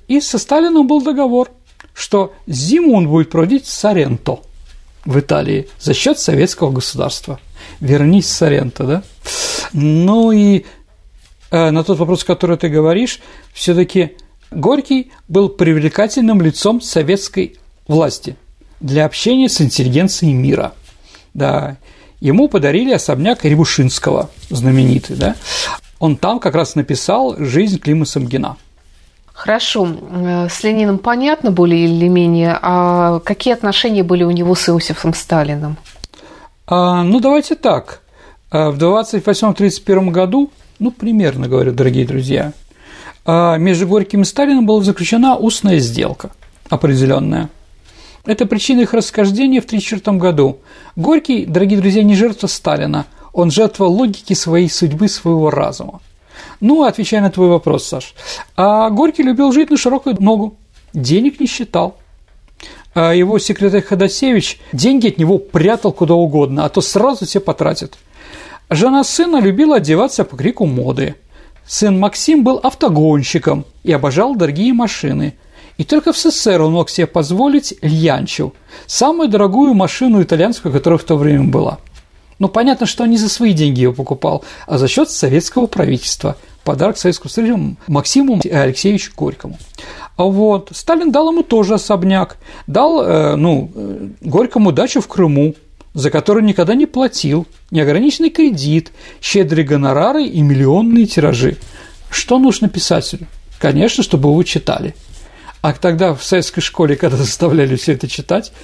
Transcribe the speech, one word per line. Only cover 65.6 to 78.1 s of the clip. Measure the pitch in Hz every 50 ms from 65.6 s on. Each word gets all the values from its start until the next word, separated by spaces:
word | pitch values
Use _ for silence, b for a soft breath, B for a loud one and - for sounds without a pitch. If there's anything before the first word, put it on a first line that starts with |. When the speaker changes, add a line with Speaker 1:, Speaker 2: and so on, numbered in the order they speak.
| 156 196 233 226 - 202 -
Speaker 1:
куда | - 175 156 170
угодно, | 170 170 156 139 151 143 131 135 143 156
а | 147
то | - 196
сразу | - - - 196 226 269 269 - -
все | - - 196
потратит. | 196 - 156 - 151 151 160 - - - - - _ B B B B B B B B B B B B -
Жена | 170 147 208 262 269 277 277
сына | - - - 339 349 320 269
любила | 208 196 185 208 302 311 294
одеваться | 220 156 143 156 170 240 277 - - 190
по | - 139
крику | 123 127 208 247 - 208
моды. | 156 127 123 123 127 131 131 135 - - - _ b b b b b b b b
Сын | - - - 214 208 190 190
Максим | 196 202 - - - - 320 302 226
был | 254 262 - -
автогонщиком | 262 - - 320 240 160 147 156 156 151 147 127 - - 165 120 156 143 147 143 - _ - -
и | - 160
обожал | 143 131 143 127 165 220 269 277
дорогие | 214 170 143 143 156 208 254 254
машины. | 233 240 208 - - - 143 143 143 147 147 - b b b b b b b b
И | - 151
только | - 302 302 - 339 -
в | -
С | - 330
С | -
С | - -
Р | 220 196 170 156
он | 156 165
мог | 170 160 -
себе | - - 170
позволить | - - 175 156 143 175 196 262 285 285 285 - - - -
Льянчу, | - 151 156 156 160 160